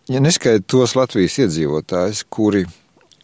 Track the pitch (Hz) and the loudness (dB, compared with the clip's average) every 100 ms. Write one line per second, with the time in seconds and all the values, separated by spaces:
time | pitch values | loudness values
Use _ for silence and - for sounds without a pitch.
0 | - 131 143 165 131 110 92 131 120 131 | -6 0 0 2 2 0 2 2 2 0
1 | 127 110 87 - 120 78 76 76 - 90 | -2 0 0 0 -2 -2 -2 -4 -4 -4
2 | 92 104 - - 107 101 87 - _ _ | -2 -4 -8 -2 0 0 -2 -8 _ _
3 | _ _ | _ _